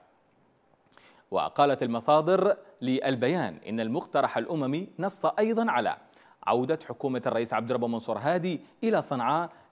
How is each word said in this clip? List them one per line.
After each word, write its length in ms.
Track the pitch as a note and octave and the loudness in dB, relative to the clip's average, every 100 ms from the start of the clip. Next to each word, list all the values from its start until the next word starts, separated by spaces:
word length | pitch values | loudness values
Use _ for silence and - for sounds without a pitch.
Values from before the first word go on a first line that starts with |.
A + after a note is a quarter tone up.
| _ _ _ _ _ _ _ _ _ - - - _ | _ _ _ _ _ _ _ _ _ -20 -20 -20 _
وقالت 520 | F#2+ D#2 - C#3+ C3 | -2 -2 2 2 4
المصادر 760 | B2 A#2 A2+ D3+ D#3 F#3 F#3+ G3 - - | -2 -2 4 4 6 4 4 0 -4 -8
للبيان 760 | B2 C3 - B2+ B2 F3 A#2 E2 - | -2 0 0 0 2 2 -2 -6 -8
إن 120 | A2+ | -4
المقترح 580 | A2 C#3 - D3 C3 A#2 | -2 -4 -2 0 0 0
الأممي 500 | A#2 D#3+ C3 D3+ G3 - | -2 -2 -2 -2 -6 -6
نص 280 | F#3+ - D#3+ | -6 -2 -2
أيضا 440 | - A3 A3+ A3+ | 2 2 2 2
على 260 | B2 G2 - - - - _ - | 2 0 -4 -12 -20 -20 _ 0
عودة 320 | A#2 B2+ D#3 - | 0 2 -2 -4
حكومة 340 | A#2+ C#3 B2+ A#2+ | -6 -2 -2 0
الرئيس 280 | A2+ A#2 | 0 0
عبد 160 | A2 A#2 | -2 -2
الرب 140 | B2 | -2
منصور 340 | A#2 A#2 A#2 G#2+ | 0 -2 -4 -2
هادي 420 | C3+ F3+ F3 D#3 - _ | 0 0 0 -4 -8 _
إلى 180 | A3+ F3 | 0 0
صنعاء 480 | - C3+ A#2+ D3+ E3+ - - | 0 -2 0 0 -2 -10 -16